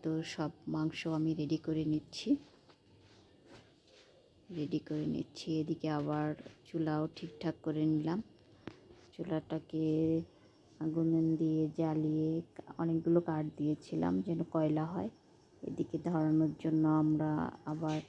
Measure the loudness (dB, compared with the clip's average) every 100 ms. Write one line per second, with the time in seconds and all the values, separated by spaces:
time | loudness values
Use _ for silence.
0 | -2 -4 -4 -4 -6 -6 -6 -2 -2 -2
1 | -2 0 0 0 -2 -2 0 -2 0 -2
2 | -4 -6 0 0 -2 -20 -20 -20 _ -20
3 | -20 -20 -20 -20 -20 -20 -20 _ _ -20
4 | -20 -20 _ -20 -12 -6 -2 -2 -2 -4
5 | -2 -2 -4 -8 -4 -2 -2 -2 -2 -2
6 | 0 0 -2 -4 -10 -20 -8 -2 0 0
7 | -2 -6 -14 -6 -6 -4 -4 0 2 2
8 | 2 -2 -4 -14 -20 -18 -16 -16 -20 -20
9 | -18 -10 -4 -4 -2 -6 -4 -2 2 2
10 | 2 2 -2 -12 -20 -20 -20 -6 -2 2
11 | 4 4 4 4 2 2 2 0 0 2
12 | 2 2 0 -2 -4 -12 -12 -4 0 2
13 | 4 4 4 0 -2 -2 0 -2 -4 -2
14 | 0 0 0 -2 -2 2 2 2 0 -4
15 | -6 -10 _ -20 -20 -14 -8 -4 -4 -4
16 | 0 2 4 4 2 0 0 2 4 4
17 | 4 2 2 0 -2 -6 -8 -4 -2 -2